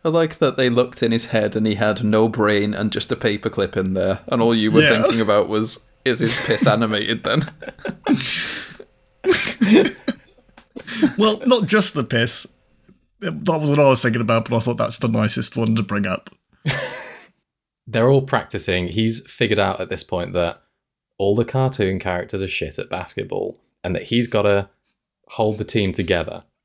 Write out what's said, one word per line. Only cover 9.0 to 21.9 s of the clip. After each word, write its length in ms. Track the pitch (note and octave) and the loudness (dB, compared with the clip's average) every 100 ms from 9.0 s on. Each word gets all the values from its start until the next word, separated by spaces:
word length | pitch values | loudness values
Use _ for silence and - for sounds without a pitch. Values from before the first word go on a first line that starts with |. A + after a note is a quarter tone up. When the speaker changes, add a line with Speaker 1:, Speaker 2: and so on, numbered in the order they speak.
| _ _ | _ _
Speaker 1:
<laughs> 720 | F#4 F4+ - - G3 A#3 - - - - _ _ _ - _ - - A#3 - - | 0 0 0 0 6 6 4 -2 -10 -10 _ _ _ -20 _ -18 -12 0 0 2
Speaker 2:
Well, 220 | A3 G#3+ B3 | 0 2 2
not 200 | B3 G3 | 2 4
just 280 | G#3+ - | 2 2
the 100 | D3 | -2
piss. 420 | A#2 A#2+ A#2 - - _ _ _ _ _ _ _ | -2 0 0 -4 -10 _ _ _ _ _ _ _
That 400 | F#3 D#3 - D#3+ | -8 -4 -2 0
was 100 | D3+ | 2
what 80 | D3 | 4
I 80 | C#3 | 6
was 140 | B2+ | 6
thinking 180 | B2 A#2 | 2 0
about, 280 | A2+ A2+ A2+ | 2 0 2
but 80 | A#2+ | -2
I 40 | |
thought 180 | B2 A#2 | 0 -2
that's 200 | A2+ - | -2 0
the 100 | A2+ | 0
nicest 480 | A2+ G#2+ A#2+ A2+ A#2+ | 2 0 0 -2 -2
one 180 | A2+ A2+ | 0 0
to 60 | |
bring 240 | G2+ G#2 F#2+ | 0 -2 -2
up. 240 | F#2 - _ _ _ | -4 -8 _ _ _
<laughs> 1200 | D3+ C#3 - - - - - _ _ _ _ _ - | -4 -4 -6 -10 -16 -20 -20 _ _ _ _ _ -4
Speaker 3:
They're 220 | A2 A#2+ | 2 4
all 120 | C3+ | 4
practicing. 680 | C3+ A2+ - G2+ - F2+ F#2 | 2 -2 -2 -6 -2 -2 -2
He's 320 | F#2 A2+ A2 - | 0 0 -2 -8
figured 280 | - A2+ G#2 | -4 0 2
out 220 | G2 F#2+ | 0 -2
at 80 | F#2 | -6
this 140 | F#2 | -8
point 280 | - F2+ F2 | -6 -6 -2
that 300 | F2 E2+ - _ _ _ _ _ - | -2 -2 -6 _ _ _ _ _ -2
all 160 | G2 G#2+ | 0 2
the 80 | |
cartoon 540 | A#2 C3 C3 C3 F#2+ | 0 0 -2 0 -2